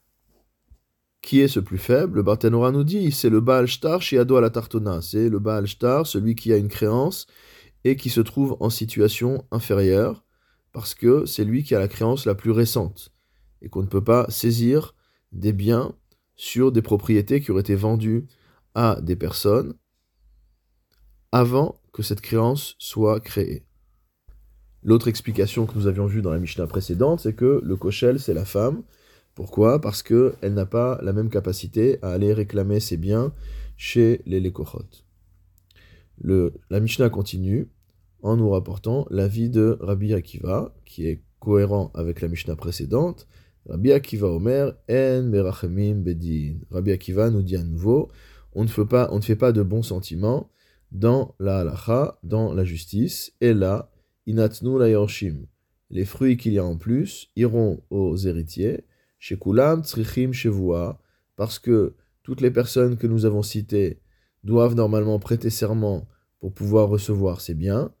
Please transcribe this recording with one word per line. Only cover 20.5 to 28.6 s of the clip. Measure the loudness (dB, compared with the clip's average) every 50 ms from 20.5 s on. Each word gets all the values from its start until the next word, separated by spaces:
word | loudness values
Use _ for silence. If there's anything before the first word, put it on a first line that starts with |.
| _ _ _ _ _ _ _ _ _ _ _ _ _ _ _ _ 2
avant | 4 4 4 4 2 2 0 -2 _ _ _ -10
que | -8 -6
cette | -4 -6 -6
créance | -4 -2 0 2 2 2 0 -2 -6 -10 -14 -16
soit | -14 -8 -2 0 2 2 2 0
créée. | -2 -6 -4 -4 -4 -4 -4 -10 -12 _ _ _ _ _ _ _ _ _ _ _ _ -20 -20 -20 -20 _ _ _ _ _ _ _ 2
L'autre | 4 4 4 4 2
explication | -2 -2 -4 -4 0 0 0 0 0 -2 -4
que | -2 -2
nous | -2 0 0
avions | 0 0 0
vue | 0 0 0 0
dans | 0
la | -2 -2
Mishnah | -2 -4 -6 -6 -6 -4
précédente, | -4 -4 -4 -2 0 0 2 2 2 0
c'est | -2 -4 -2
que | 0 2 2 2 2 0
le | -2 -4
koshel, | -2 -2 -4 -2 2 2 2 2 2
c'est | 0 -2 -2
la | -2 -2
femme. | -2 -2 0